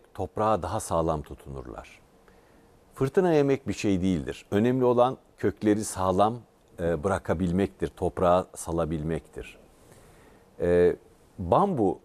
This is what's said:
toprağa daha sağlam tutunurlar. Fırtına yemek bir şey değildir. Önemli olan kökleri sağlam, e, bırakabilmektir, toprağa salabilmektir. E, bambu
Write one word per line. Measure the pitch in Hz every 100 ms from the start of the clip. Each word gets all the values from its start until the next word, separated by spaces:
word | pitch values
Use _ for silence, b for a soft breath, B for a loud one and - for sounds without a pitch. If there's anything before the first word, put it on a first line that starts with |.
| -
toprağa | - 92 - 101 104
daha | 87 110
sağlam | - 85 80 78
tutunurlar. | 71 73 73 67 62 53 - - _ _ _ b b b b b _
Fırtına | - 135 202 185
yemek | 151 139 135 -
bir |
şey | 95 107 95
değildir. | 95 85 64 - -
Önemli | 101 117 127
olan | 123 120 127 131 _ -
kökleri | 104 - 107 104
sağlam, | 107 95 92 92 104 120 - _ _ -
e, | 85 82
bırakabilmektir, | 95 95 - 85 90 90 98 - 80
toprağa | - 90 - 90 90 90
salabilmektir. | - - 82 78 80 76 78 - - - - - _ b b b b b b b -
E, | 87 87 90 - - _ _ -
bambu | 87 123 202 147 98 -